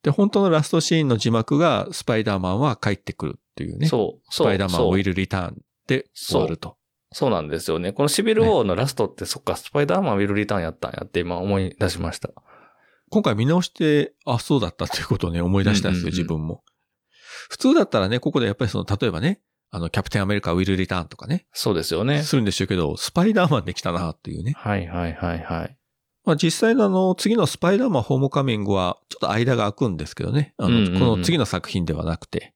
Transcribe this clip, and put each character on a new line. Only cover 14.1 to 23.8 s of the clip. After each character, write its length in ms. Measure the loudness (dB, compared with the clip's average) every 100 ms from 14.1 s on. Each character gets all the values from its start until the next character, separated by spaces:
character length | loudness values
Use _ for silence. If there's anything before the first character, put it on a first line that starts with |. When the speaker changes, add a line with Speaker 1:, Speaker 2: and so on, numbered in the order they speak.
| _ -4
Speaker 1:
あ、 140 | -4
そ 180 | 2 0
う 40 |
だ 60 | 0
っ 80 | -4
た 100 | -6
っ 40 |
て 100 | -4
い 20 |
う 40 | -2
こ 100 | -2
と 100 | 0
を 40 |
ね、 100 | 0
思 180 | 2 4
い 20 |
出 120 | 4 2
し 60 |
た 80 | 2
ん 40 |
で 60 | 0
す 20 |
よ、 40 | -2
Speaker 2:
う 40 |
ん、 20 |
う 20 | -2
ん、 0 |
う 0 |
ん。 20 |
Speaker 1:
自 60 |
分 240 | -2 -2 -4
も。 160 | -8 _ _ _ _ _ _ -20 -20 -16
普 80 | 0
通 160 | 4
だ 80 | 4
っ 80 | 4
た 100 | 2
ら 80 | 0
ね、 120 | 0
こ 120 | 0
こ 80 | 0
で 60 | 0
や 80 |
っ 20 | 0
ぱ 80 |
り 80 | -2
そ 60 | -2
の、 80 | -2
例 220 | 0 0
え 40 |
ば 80 | 0
ね、 220 | 0 -2 _ _ _
あ 80 | -8
の、 100 | -4
キ 100 | -4
ャ 40 |
プ 60 | -2
テ 100 | -2
ン 20 |
ア 40 | 0
メ 100 | -2
リ 60 |
カ 120 | 0
will 100 | 0 2 0
return 320 | 0 -4 -6
と 100 | -14
か 100 | -6
ね。 200 | -6 _
Speaker 2:
そ 200 | -4 0
う 40 | 0
で 80 |
す 100 | 0
よ 100 | -2
ね。 200 | 0 0
Speaker 1:
す 120 | 0 0
る 60 |
ん 40 | 0
で 60 |
し 100 | -2
ょ 40 | -2
う 20 |
け 80 | 0
ど、 200 | 0 -2
ス 160 | -4
パ 140 | 0 2
イ 80 |
ダ 140 | 2 2
ー 40 |
マ 80 | 0
ン 60 | -2
で 80 |
き 80 | -6